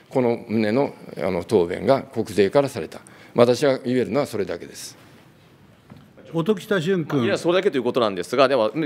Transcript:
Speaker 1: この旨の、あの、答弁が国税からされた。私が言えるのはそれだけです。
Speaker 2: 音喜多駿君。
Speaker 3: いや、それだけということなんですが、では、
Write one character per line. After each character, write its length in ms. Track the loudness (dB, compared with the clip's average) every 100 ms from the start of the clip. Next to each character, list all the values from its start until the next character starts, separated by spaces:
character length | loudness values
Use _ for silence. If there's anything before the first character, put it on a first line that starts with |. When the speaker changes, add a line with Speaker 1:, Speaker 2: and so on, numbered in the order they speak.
| -6
Speaker 1:
こ 120 | -2
の 240 | 0 0 -2
旨 220 | 0 2
の、 220 | 0 -2 -6 -14 -6
あ 140 | -4
の、 120 | -4
答 220 | 2 2 2
弁 200 | 0 2
が 160 | 2
国 240 | 0 -8 -4
税 240 | 2 4
か 120 | 4
ら 60 | 2
さ 140 | -4
れ 80 | -10
た。 100 | -12 -20 -20 -6 2
私 300 | 4 4 2
が 120 | 0
言 160 | 0 -2
え 100 | 0
る 40 |
の 100 | -2
は 60 | -2
そ 120 | -4
れ 60 |
だ 160 | -6 -8
け 60 | -12
で 100 | -16
す。 220 | -18 -20 -20 -20 -20 -20 -20 -20 -20 -20 _ -20 -20 -20 -8
Speaker 2:
音 220 | -4 -2 -2
喜 120 | 0
多 140 | -2
駿 240 | 0 -2 0
君。 180 | 0
Speaker 3:
い 40 | 0
や、 100 | 0
そ 100 | 2
れ 60 | 2
だ 60 |
け 80 | 2
と 60 | 0
い 20 |
う 40 |
こ 100 | 0
と 80 | 2
な 80 | 0
ん 60 | 0
で 60 |
す 140 | -2 2
が、 140 | 4
で 60 | 4
は、 140 | 0 -2